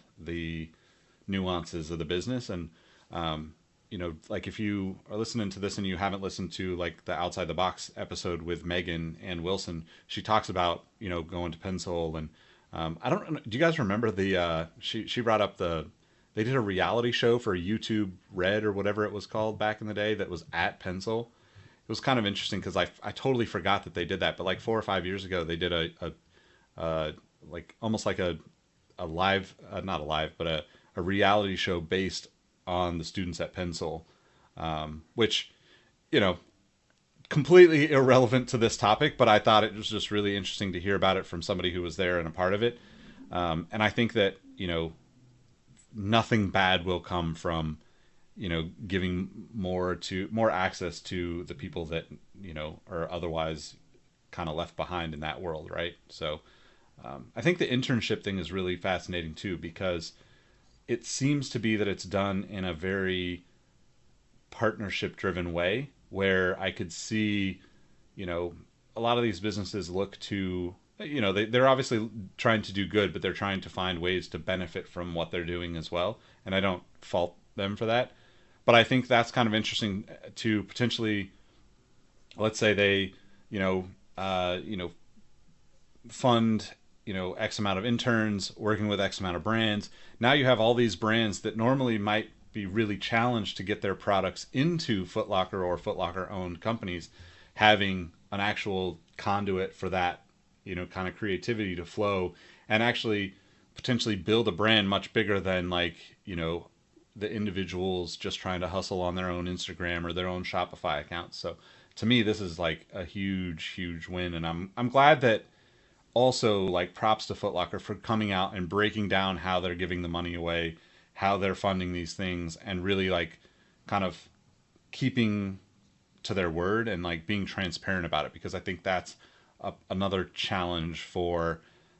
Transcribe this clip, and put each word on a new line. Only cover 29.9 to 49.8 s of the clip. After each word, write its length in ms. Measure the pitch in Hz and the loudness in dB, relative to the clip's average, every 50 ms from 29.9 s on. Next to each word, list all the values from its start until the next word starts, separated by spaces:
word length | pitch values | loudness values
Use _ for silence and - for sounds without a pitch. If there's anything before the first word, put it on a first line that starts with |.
| 90 78 | -4 -4
a 20 | 76 | -2
live, 300 | 73 78 78 78 76 - | -2 0 0 -2 -4 -4
but 100 | - 85 | -4 -2
a, 180 | 82 80 78 - - - - _ _ _ | -2 -2 -2 -4 -8 -18 -20 _ _ _
a 60 | 98 | -4
reality 540 | 85 90 98 101 101 98 104 107 101 98 92 | -2 0 2 4 6 6 6 4 4 0 -2
show 240 | 85 - 101 90 85 | -2 -2 -2 -2 -2
based 480 | 80 80 92 95 95 87 85 - - - _ _ _ _ _ _ _ | -2 -2 0 0 0 -2 -4 -8 -12 -14 _ _ _ _ _ _ _
on 300 | 92 90 90 90 87 87 | -2 0 0 0 0 0
the 60 | 85 80 | -4 -6
students 360 | - - 101 92 87 80 - | -6 -6 -4 -4 -4 -4 -6
at 140 | 85 - - | -6 -6 -4
Pencil, 520 | 95 90 87 82 - 80 78 80 82 - _ _ _ _ _ _ _ _ _ _ | -6 -6 -6 -4 -6 -6 -6 -6 -8 -12 _ _ _ _ _ _ _ _ _ _
um, 460 | 82 82 80 80 78 78 78 78 78 - _ _ | -8 -6 -4 -4 -4 -6 -8 -10 -14 -16 _ _
which, 380 | 117 113 104 - - - - - _ _ _ - - _ _ _ _ _ _ | 2 2 2 2 -2 -4 -6 -16 _ _ _ -20 -20 _ _ _ _ _ _
you 80 | 160 131 | 2 4
know, 180 | 101 92 87 - - _ _ _ _ _ _ _ _ _ _ _ _ _ _ _ - _ | 4 4 2 -2 -8 _ _ _ _ _ _ _ _ _ _ _ _ _ _ _ -12 _
completely 640 | - 151 127 143 180 185 180 165 160 147 143 151 | 0 0 6 10 12 12 12 12 12 6 4 6
irrelevant 580 | 151 135 131 127 123 127 127 110 131 127 127 - | 6 6 8 10 8 8 8 6 4 2 2 0
to 80 | - | 2
this 200 | 107 113 110 - | 2 2 2 2
topic, 400 | - - 101 107 - 147 151 - | 4 6 6 6 6 4 0 4
but 100 | - 127 | 6 8
I 120 | 113 107 104 | 8 8 8
thought 240 | - 120 110 107 107 | 8 8 8 8 8
it 100 | 107 95 | 4 0
was 160 | 107 104 - | -6 -6 -4
just 220 | 110 101 - - | -4 -4 -2 0
really 240 | 104 104 104 101 101 | 0 0 2 2 0
interesting 380 | 101 95 92 - - 107 95 85 | 0 -2 -4 -4 -4 -4 -2 -2
to 60 | 90 | -2
hear 160 | 82 101 98 | 0 0 2
about 220 | 92 98 95 92 | 4 4 4 4
it 80 | 95 92 | 4 0
from 160 | - 92 85 | -4 -8 -6
somebody 300 | 82 - 101 92 90 90 | -2 -2 -2 0 0 -2
who 100 | 85 90 | -2 -2
was 140 | 87 85 80 | -4 -4 -2
there 240 | 92 92 90 90 87 | 0 0 2 2 0
and 80 | 82 | 0
a 40 | 82 | -2
part 220 | 80 92 90 92 101 | 0 0 2 2 4
of 80 | 101 | 2
it. 180 | 117 120 120 - - - - - - - - - - - | 2 0 0 -4 -14 -20 -20 -20 -20 -20 -20 -20 -14 -6
Um, 360 | 87 90 87 85 80 82 87 - | -2 -2 0 0 0 -2 -2 -4
and 100 | - 107 | 0 2
I 80 | 107 107 | 2 2
think 240 | - - 117 107 - | 4 2 0 2 4
that, 240 | 113 98 98 - - - - - | 4 2 2 2 -4 -14 -20 -10
you 100 | - 98 | -8 -4
know, 260 | 85 85 82 82 80 76 - _ _ _ - - - - - - _ _ _ _ _ - - _ _ - | -2 0 0 -2 -2 -6 -12 _ _ _ -20 -20 -20 -20 -20 -20 _ _ _ _ _ -20 -20 _ _ -10
nothing 540 | 110 98 101 113 113 110 - 123 110 101 90 | -6 0 2 4 2 4 4 4 4 4 4
bad 360 | 92 95 95 92 92 90 85 | 4 4 4 4 4 2 2
will 140 | 92 90 85 | 0 -2 -2
come 340 | - - 92 90 85 82 80 | -2 -2 -2 -2 0 -2 -4
from, 460 | - - 90 85 80 80 78 78 - - - _ _ _ - _ - - _ - | -2 -2 -2 0 0 -2 -2 -4 -8 -12 -20 _ _ _ -20 _ -20 -20 _ -12
you 140 | 202 110 90 | -8 -4 -2
know, 200 | 82 82 80 85 - - 120 | -2 -2 -2 -4 -8 -12 -6
giving 640 | 90 95 92 92 92 90 90 95 95 - - 92 - 113 | -2 -2 0 0 0 0 -2 -4 -4 -8 -14 -16 -10 -6
more 420 | 110 92 90 90 90 | -4 -2 -2 0 0